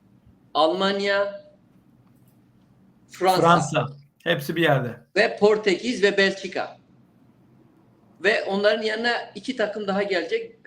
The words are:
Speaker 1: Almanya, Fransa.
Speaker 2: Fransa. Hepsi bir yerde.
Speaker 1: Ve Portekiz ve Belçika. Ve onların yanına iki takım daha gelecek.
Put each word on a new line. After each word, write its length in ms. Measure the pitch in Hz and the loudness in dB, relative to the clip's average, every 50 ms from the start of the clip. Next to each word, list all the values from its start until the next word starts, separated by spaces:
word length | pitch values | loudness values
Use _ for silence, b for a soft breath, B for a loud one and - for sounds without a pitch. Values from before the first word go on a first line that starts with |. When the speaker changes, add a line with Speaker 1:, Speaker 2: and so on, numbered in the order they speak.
| _ _ _ _ _ _ _ _ _ _ _ | _ _ _ _ _ _ _ _ _ _ _
Speaker 1:
Almanya, 880 | 139 156 160 175 185 190 196 202 196 202 202 196 202 202 202 202 - - - _ _ _ _ _ _ _ _ _ _ _ _ _ _ _ _ _ _ _ _ _ _ _ _ _ _ _ _ _ _ _ _ | 2 2 2 2 0 -2 -2 -2 -2 -2 -2 -2 -2 -2 -4 -6 -12 -18 -20 _ _ _ _ _ _ _ _ _ _ _ _ _ _ _ _ _ _ _ _ _ _ _ _ _ _ _ _ _ _ _ _
Fransa. 300 | - - 180 190 185 175 | -10 -2 2 2 4 4
Speaker 2:
Fransa. 460 | 165 170 170 170 - - 160 143 123 - - - - _ _ _ _ | 6 6 4 4 2 0 -2 -4 -4 -4 -10 -16 -20 _ _ _ _
Hepsi 320 | 170 175 147 - - 170 | -4 -4 -4 -4 -6 -2
bir 60 | 165 | 0
yerde. 340 | 165 156 143 131 123 117 113 - - _ _ | 2 2 2 2 0 -4 -8 -12 -18 _ _
Speaker 1:
Ve 220 | 180 214 220 220 - | 0 0 0 0 2
Portekiz 680 | 202 208 220 208 208 208 185 - - 240 247 185 185 | 2 2 2 2 2 0 -2 0 -2 -6 -4 0 0
ve 140 | 202 190 196 | 2 4 6
Belçika. 600 | 196 190 190 - - 180 - 135 - - - - _ _ _ _ _ _ _ _ _ _ _ _ _ _ _ _ _ _ _ _ _ _ _ _ _ _ _ _ 156 | 4 4 2 -2 -10 -8 -6 -6 -8 -8 -10 -18 _ _ _ _ _ _ _ _ _ _ _ _ _ _ _ _ _ _ _ _ _ _ _ _ _ _ _ _ 0
Ve 200 | 190 226 - - | 0 0 0 0
onların 400 | - 196 202 202 208 220 226 220 | -2 -4 0 2 2 2 2 -2
yanına 300 | 220 214 220 233 240 240 214 - - - | -4 -4 -2 -2 -2 -2 -2 -6 -10 -14
iki 200 | 208 196 - - | -14 -10 -10 -4
takım 320 | - 214 208 202 214 214 196 | -4 -4 -4 -4 -6 -6 -4
daha 160 | 190 196 208 | -2 -2 -2
gelecek. 520 | 202 190 175 156 - 220 233 226 - - _ _ | -2 -2 -4 -2 -2 -4 -6 -6 -8 -16 _ _